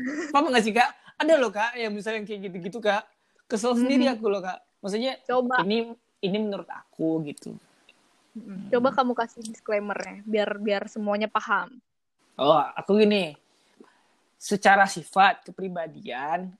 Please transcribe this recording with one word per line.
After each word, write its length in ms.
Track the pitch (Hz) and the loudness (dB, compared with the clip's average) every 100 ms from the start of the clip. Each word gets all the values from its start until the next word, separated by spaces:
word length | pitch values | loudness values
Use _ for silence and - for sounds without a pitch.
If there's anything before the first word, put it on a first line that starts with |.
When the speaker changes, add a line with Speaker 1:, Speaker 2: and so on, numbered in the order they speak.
| 254 302 330 | -8 -6 0
Speaker 1:
Paham 220 | 285 311 | 2 4
nggak 100 | 247 | 2
sih, 140 | 220 208 | 2 2
Kak? 400 | 247 - - - | 0 -2 -14 -4
Ada 240 | 302 311 | 2 4
loh, 80 | 240 | 2
Kak, 320 | 196 220 247 | 0 -4 -4
yang 160 | 226 208 | -6 -6
misalnya 320 | 202 220 208 | -6 -6 -6
kayak 240 | 208 196 | -10 -10
gitu-gitu, 320 | 180 185 226 | -10 -10 -4
Kak. 240 | 208 202 - _ _ _ - | 0 0 -2 _ _ _ -6
Kesel 240 | 220 233 | -2 0
sendiri 300 | 240 247 269 | 2 4 4
Speaker 2:
Mhm. 100 | 247 233 | 4 2
Speaker 1:
aku 60 | 220 | -2
loh, 160 | 196 | -2
Kak. 160 | 185 180 _ _ | -4 -10 _ _
Maksudnya, 320 | 202 214 254 254 | -6 -4 -4 -6
Speaker 2:
Coba. 400 | - 247 247 247 | -4 -2 0 0
Speaker 1:
ini, 320 | 180 220 233 233 _ _ | 2 0 -2 -10 _ _
ini 180 | 196 202 | -2 -2
menurut 300 | 214 196 - | -2 -4 -10
aku 560 | - - - 160 160 | -16 -16 -6 -2 -2
gitu. 320 | 147 139 - 113 _ _ _ _ _ _ _ 226 | -4 -10 -14 -16 _ _ _ _ _ _ _ -18
Speaker 2:
Mm-mm. 80 | |
Speaker 1:
Hmm. 240 | 208 190 196 | -14 -12 -4
Speaker 2:
Coba 240 | 247 254 | 0 0
kamu 240 | 233 254 240 | 0 0 0
kasih 240 | 233 - | -4 -8
disclaimer-nya, 840 | 220 226 - 214 208 196 190 190 208 | -16 -14 -4 -4 -4 -6 -8 -12 -4
biar, 320 | 214 208 202 | -2 -2 -2
biar 320 | 208 196 208 | -2 -2 -4
semuanya 400 | - 208 208 214 | -6 -2 -2 0
paham. 480 | 220 214 202 180 - _ _ _ _ _ - | -2 0 -2 -2 -12 _ _ _ _ _ -2
Speaker 1:
Oh, 240 | 135 156 131 - | 4 4 4 -4
aku 240 | - 202 | 0 4
gini. 320 | 214 208 170 147 _ _ _ _ - _ _ _ _ _ | 6 4 -2 -8 _ _ _ _ -20 _ _ _ _ _
Secara 480 | - 202 202 196 196 | -4 4 6 8 6
sifat, 600 | - 147 - 190 175 - | 0 -4 4 4 4 -6
kepribadian, 1040 | 180 190 175 160 143 - 123 139 175 185 185 | -10 -8 -8 -10 -10 -10 -8 -4 -4 -6 -12